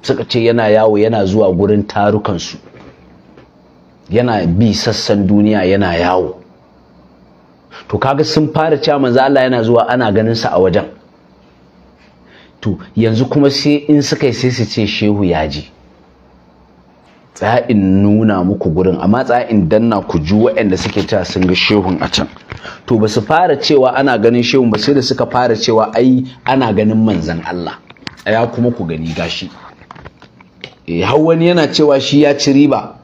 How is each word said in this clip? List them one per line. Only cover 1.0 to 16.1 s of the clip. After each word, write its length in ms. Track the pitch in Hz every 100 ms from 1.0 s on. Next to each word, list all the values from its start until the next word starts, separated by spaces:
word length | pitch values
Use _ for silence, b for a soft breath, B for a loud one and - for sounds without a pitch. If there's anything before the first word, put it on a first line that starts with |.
| 110 113 98
zuwa 220 | 104 101 87
gurin 280 | 101 107 101
tarukansu. 680 | - 104 104 - 90 - - - - - - - - _ - - _ _ _ _ _ _
Yana 340 | 110 123 110 85
bi 280 | 85 117
sassan 520 | 101 - 104 - 104 95
duniya 380 | 104 104 107
yana 320 | 92 98 95 85
yawo. 460 | 87 92 87 - - _ _ _ _ _ _ _ - _ _ _ _ B B
To 100 | 98
kaga 260 | 131 139 156
sun 260 | - 156
fara 260 | 160 160 147
cewa 220 | 160 147
manzon 240 | 135 120
Allah 180 | 135 139 127
yana 160 | 123
zuwa 240 | 113 120 110
ana 240 | 127 117
ganin 240 | 104 110 113
sa 140 | -
a 80 | 85
wajen. 320 | 92 90 - - _ _ _ _ _ _ _ _ - _ _ _ _ B B _
To 160 | 113 90 B -
yanzu 320 | 113 110 131
kuma 180 | 147 139
sai 360 | 139 147 147 143
in 140 | 147
suka 260 | 143 - 139
yi 60 |
sai 160 | 104 127
su 140 | 120 104
ce 200 | - 104
shehu 380 | - 104 101
ya 240 | 95 82 76
ji. 240 | 71 73 _ - _ _